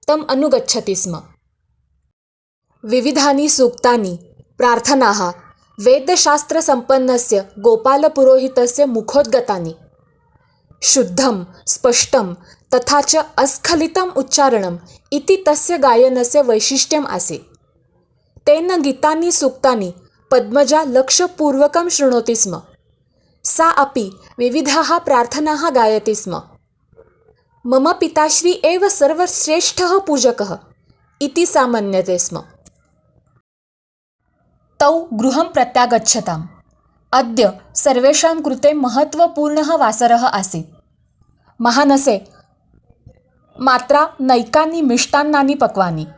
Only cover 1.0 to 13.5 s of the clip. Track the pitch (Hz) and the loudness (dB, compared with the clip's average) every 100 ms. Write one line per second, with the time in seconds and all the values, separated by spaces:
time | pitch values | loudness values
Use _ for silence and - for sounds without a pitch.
1 | 185 160 - _ _ _ _ _ _ _ | -4 -8 -14 _ _ _ _ _ _ _
2 | _ _ _ _ _ _ _ _ 214 254 | _ _ _ _ _ _ _ _ -4 -2
3 | 240 277 285 277 294 - 240 240 247 240 | 0 0 2 2 0 2 2 2 0 0
4 | 190 175 - _ _ - 240 233 - 277 | -2 -8 -16 _ _ -2 0 0 0 2
5 | 226 208 180 - - _ _ - 214 277 | 2 0 -4 -8 -20 _ _ -2 2 4
6 | 269 359 302 294 - 320 311 254 240 269 | 2 0 2 2 0 -2 0 -2 2 0
7 | 254 247 240 202 190 208 220 220 262 277 | 2 0 0 -2 -4 -2 2 2 2 2
8 | 302 294 262 262 262 254 240 - 285 226 | 2 4 4 4 2 0 0 2 0 -2
9 | 220 285 262 247 240 190 165 160 - _ | -2 0 2 0 -2 -6 -8 -12 -20 _
10 | _ _ _ _ _ _ _ - - 269 | _ _ _ _ _ _ _ -6 -2 0
11 | 185 175 262 202 175 - - - - 240 | 0 0 -2 -2 -10 -14 -8 -2 0 0
12 | - 262 185 175 _ _ - 247 247 285 | 0 -2 -2 -10 _ _ -4 -4 0 -2
13 | 285 311 - - 269 | 0 -2 -2 -2 0